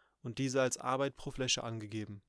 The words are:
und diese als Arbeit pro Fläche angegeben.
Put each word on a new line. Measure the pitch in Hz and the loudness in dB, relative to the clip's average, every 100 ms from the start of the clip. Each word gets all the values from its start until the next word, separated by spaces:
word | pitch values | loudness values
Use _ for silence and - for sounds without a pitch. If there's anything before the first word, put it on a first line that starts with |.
| _ _ | _ _
und | 131 117 | -8 -2
diese | 135 131 | 2 4
als | 127 - | 4 2
Arbeit | 127 135 139 - | 0 2 0 -2
pro | 143 | -6
Fläche | - 127 - | -2 2 2
angegeben. | 117 113 107 107 104 101 | 0 -6 -4 -4 -6 -8